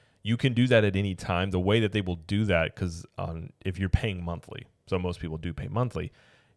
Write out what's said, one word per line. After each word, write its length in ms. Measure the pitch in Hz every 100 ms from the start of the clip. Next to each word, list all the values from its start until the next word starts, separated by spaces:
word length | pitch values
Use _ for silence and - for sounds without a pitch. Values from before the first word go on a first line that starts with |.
| _ _
you 140 | 104 117
can 160 | 135 117
do 100 | 123
that 180 | 117
at 120 | 104 95
any 180 | 101
time. 380 | 90 - 87 98
The 80 | 90
way 200 | 92 113
that 100 | 107
they 100 | 104
will 140 | 92 85
do 300 | 82 101 107
that, 300 | 85 82 -
'cause 300 | 90 82 - -
on, 380 | 87 82 - -
if 140 | 95 90
you're 120 | 95
paying 340 | - 113 92
monthly, 420 | 85 85 - 82 - _ -
so 100 | 92
most 220 | 90 87
people 180 | 82 80
do 160 | 85
pay 140 | 80 71
monthly, 440 | 107 123 117 - _ _ _ _